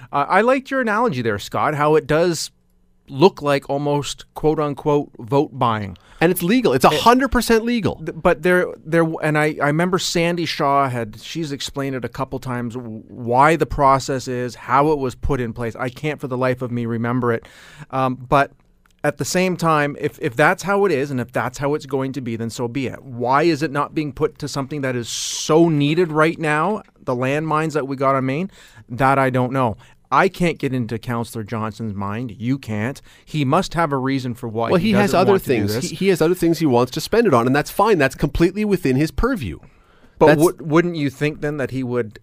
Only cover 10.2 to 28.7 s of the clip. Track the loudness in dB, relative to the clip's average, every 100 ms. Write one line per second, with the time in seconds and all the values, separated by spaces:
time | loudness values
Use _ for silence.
10.2 | 0 -2 -4 -2 2 2 2 -2 -6 -10
11.2 | -10 -8 -6 -8 -8 -6 -6 -6 -8 -8
12.2 | -8 -6 -6 -6 -6 -8 -12 -14 -14 -10
13.2 | 0 4 6 4 0 2 4 4 0 -6
14.2 | -4 -6 -6 -8 0 2 2 2 -2 -4
15.2 | -2 -2 -2 -6 -8 -6 -8 -6 -8 -6
16.2 | -6 -2 0 -2 -4 -4 -4 -2 -2 0
17.2 | 0 -2 -4 -20 -20 -20 -8 -2 -2 -2
18.2 | 0 2 2 _ _ _ _ _ -4 -2
19.2 | -4 0 0 0 2 2 0 -2 -6 -4
20.2 | -6 2 2 2 -2 0 2 0 -2 -4
21.2 | -4 -4 -4 -4 -4 -4 -4 -4 -4 -6
22.2 | -6 -6 -6 -6 -6 -4 -6 -8 -14 -6
23.2 | 2 4 4 2 -2 -2 -4 -4 -6 -2
24.2 | -4 -2 -8 -8 -6 -6 -4 -4 -6 -8
25.2 | -8 -6 2 4 6 4 2 2 0 2
26.2 | 0 0 -2 0 -2 -4 -10 _ -6 -2
27.2 | -2 -2 -2 -2 0 -2 -4 -2 0 2
28.2 | 0 -2 -6 -10 -20